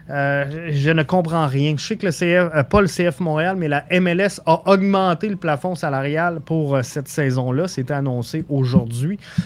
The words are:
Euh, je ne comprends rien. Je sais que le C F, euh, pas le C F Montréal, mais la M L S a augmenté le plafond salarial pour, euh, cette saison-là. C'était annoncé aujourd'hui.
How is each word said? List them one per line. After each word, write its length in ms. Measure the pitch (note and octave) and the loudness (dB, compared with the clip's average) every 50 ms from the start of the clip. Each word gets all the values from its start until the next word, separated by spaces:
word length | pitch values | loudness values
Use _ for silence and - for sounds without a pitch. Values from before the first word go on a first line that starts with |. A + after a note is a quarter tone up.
| - - | -14 -8
Euh, 600 | C#3 C#3+ C#3 C#3 C#3 C#3+ C#3 C#3 D3+ D#3+ E3+ D#3+ | -4 -2 0 0 0 0 -2 -4 -6 -8 -6 -2
je 180 | D3 C#3 C3+ D#3 | -2 0 2 4
ne 120 | E3 D#3+ D3 | 4 2 2
comprends 440 | - F3+ F#3 E3+ D#3+ E3 E3 D#3 | 2 2 0 2 2 0 0 0
rien. 280 | C3+ C3+ C#3 C#3+ D3+ D3+ | 0 2 0 2 2 0
Je 60 | C#3 - | -2 -4
sais 120 | - A3 | -6 -6
que 100 | - G#3 | -2 -2
le 60 | F3+ | -4
C 240 | D3 - F3+ E3+ F3 | -2 0 0 4 4
F, 180 | F3+ F3+ E3 D#3 | 4 4 4 2
euh, 80 | D3+ C3 | 0 0
pas 180 | - G3+ G#3 | 4 4 4
le 60 | G3 | 4
C 220 | - - - F3 F3 | 4 0 0 0 0
F 100 | - - | 0 -2
Montréal, 360 | F3+ D#3+ D3+ D#3 E3 F#3 F#3+ | -4 -2 0 0 0 0 -2
mais 100 | F#3 E3 | -2 -2
la 180 | D3 C#3+ D3 - - | 0 -2 -2 0 0
M 180 | F3+ F3+ F#3 | 0 2 2
L 120 | F3 E3+ F3+ | 2 2 2
S 220 | G3+ F#3+ - - - | 0 0 -2 -4 0
a 240 | E3 D#3+ D#3+ - F#3+ | 0 0 2 4 4
augmenté 600 | G3 F#3+ F#3+ G3 G3 F#3+ F#3+ F#3 E3 - G#3+ G#3+ | 4 4 4 2 2 4 4 2 2 0 -2 -4
le 80 | G3 | -4
plafond 380 | F#3 - D#3+ D3 C3+ - F#3 F3+ | -2 -2 -2 -2 0 -2 -6 -6
salarial 640 | - - D3 C#3 C3+ C3+ C#3+ D3+ D#3+ E3+ F3 E3+ D3+ | -4 -4 -2 -2 -2 -2 -2 -2 0 0 -2 -2 -4
pour, 340 | C3+ - D#3+ D#3+ D3+ C#3 C#3 | -6 -2 -2 0 0 2 0
euh, 60 | C3 | 0
cette 260 | A#2 - - D3 C3 | 0 -2 -6 -8 -8
saison-là. 600 | - - D#3+ C#3+ C3 B2+ C3 B2 B2+ B2+ C#3+ F3+ | -6 -4 0 0 0 0 0 0 0 0 0 -2
C'était 260 | F3+ - C#3 B2 B2+ D3 | -2 -4 -6 -4 -4 -2
annoncé 520 | C#3 C#3 C3+ B2 B2 A2+ - - D#3+ - - | -2 -2 -2 -2 -4 -6 -6 -6 -8 -6 -2
aujourd'hui. 720 | D3 C3+ C3 B2 B2+ - A#2+ A2+ A#2 A#2+ C3+ E3+ G#3 G3 - - - - - | -2 0 0 2 2 2 2 0 -6 -4 -4 -4 -4 -8 -10 -10 -10 -8 -10